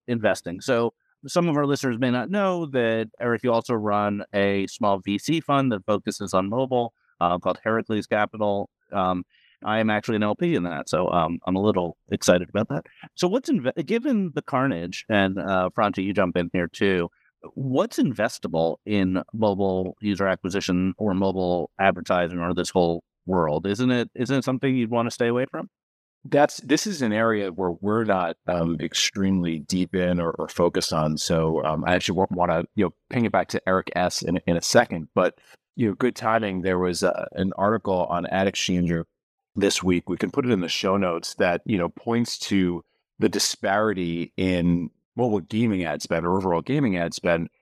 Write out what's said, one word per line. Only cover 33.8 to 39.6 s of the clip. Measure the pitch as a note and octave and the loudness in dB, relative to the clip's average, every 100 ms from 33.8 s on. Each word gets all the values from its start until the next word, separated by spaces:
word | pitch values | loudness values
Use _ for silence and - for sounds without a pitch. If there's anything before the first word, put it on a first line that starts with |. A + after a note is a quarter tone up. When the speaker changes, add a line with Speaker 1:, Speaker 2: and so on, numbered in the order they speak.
| - E2+ | 0 0
Speaker 2:
S | F2 - | 0 0
in, | - F2+ - | -2 -2 0
in | E2+ | 0
a | |
second, | - A#2 A#2 E2+ D#2 | 2 2 2 0 -4
but, | - F2+ - _ - _ - | 2 2 0 _ -20 _ -2
you | A2+ | -2
know, | |
good | F#2+ B2 - | 0 -2 0
timing. | B2 A2+ G#2+ F#2+ | 0 0 0 -2
There | F#2 F2+ | 0 0
was, | F2+ E2+ | 0 0
uh, | F#2 - - | 0 0 -4
an | - F#2+ - | -4 -4 0
article | G2 A2 G2+ F#2 F2 | 0 0 0 0 0
on | F2 E2+ | -2 -2
Ad | F#2 G2 | 0 0
Exchanger | - - F2+ F2 E2+ E2 _ _ _ _ | 0 0 0 2 0 -4 _ _ _ _
this | - | -2